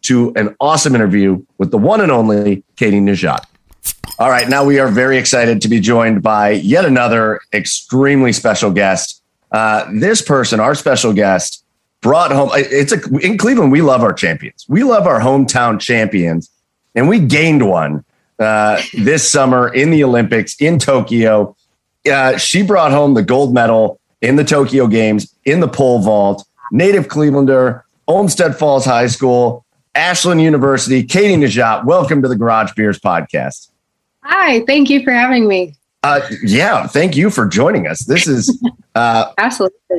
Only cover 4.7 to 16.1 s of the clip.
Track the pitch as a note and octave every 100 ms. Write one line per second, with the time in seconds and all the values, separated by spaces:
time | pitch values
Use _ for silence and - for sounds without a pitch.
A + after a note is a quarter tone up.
4.7 | C#3 C3+ G#2+ C3 C3+ A#2+ B2+ A#2 A2 A2
5.7 | A#2 G2+ A#2+ A#2 G#2+ F2+ G#2+ G#2 G#2 F2
6.7 | D3+ F3+ B2+ A#2+ A#2 A2 G#2+ _ G#2 -
7.7 | - - B2+ C#3 C#3 C3 A2 A#2 G2 G#2+
8.7 | F#2+ G2 F#2 - - _ _ _ A2 A2
9.7 | G#2+ - G#2+ E3 A3 - C#3 A#2 A2 A2+
10.7 | D3 - B2+ A#2 G2+ G2+ F#2 - - _
11.7 | _ _ _ - D3+ E3+ C#3 C#3 C#3+ C3+
12.7 | C3+ C#3+ G#3+ - C3+ F#3 G#3 A3 B3+ D3+
13.7 | C#3 D#3+ B2+ A#2 F2+ F2 D#2 - _ -
14.7 | D3+ C4 A3+ F3+ B2 A#2+ C#3 C3 B2+ A#2+
15.7 | G#2+ - A#2 A2